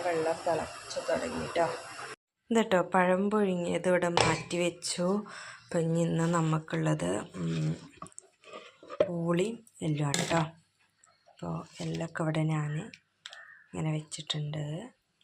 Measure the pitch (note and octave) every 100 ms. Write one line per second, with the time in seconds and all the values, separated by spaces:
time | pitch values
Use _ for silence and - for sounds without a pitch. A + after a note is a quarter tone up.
0 | F3+ E3 D#3+ E3 F3 D#3+ - - - F3+
1 | - D#3+ E3 D#3+ D#3 E3+ E3 - - -
2 | - - _ _ - A3+ A3 F#3 F3 F#3
3 | F3+ F#3 G3+ G#3+ G3 F3+ F3 F3 F3+ F3
4 | F3 E3+ E3 D#3+ - F3 F3 E3 - -
5 | F3 G#3 G#3 - - - - E3+ E3 E3
6 | E3+ E3 E3 E3+ D#3+ D#3 D#3 E3 D#3 D#3
7 | F3 G3+ D#3+ F#3 E3+ D#3+ D#3 - - -
8 | - - - _ - - - - - -
9 | F#3 E3+ E3+ F3 G#3 A#3 - - E3 D3
10 | C#3+ E3+ E3+ E3 D#3 - _ _ _ _
11 | _ _ _ - E3+ E3 - - E3 E3
12 | E3 - D#3 D#3 D#3 D#3 D3 D3+ G#3+ -
13 | _ _ - - - - - F3+ D#3 D#3
14 | D3+ - - D3+ D3 D3+ D3 E3 B3 _
15 | _ _